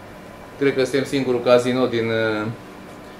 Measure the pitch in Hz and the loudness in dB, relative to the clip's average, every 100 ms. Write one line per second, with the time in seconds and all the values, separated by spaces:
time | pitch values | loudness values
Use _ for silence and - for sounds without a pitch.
0 | - - - - - - 143 131 127 143 | -18 -18 -18 -18 -18 0 2 2 2 0
1 | 123 139 127 120 123 123 123 127 123 117 | 0 0 0 2 6 6 6 2 2 2
2 | 113 113 110 107 110 113 - - - - | 0 0 0 0 -4 -6 -14 -18 -18 -16
3 | - | -18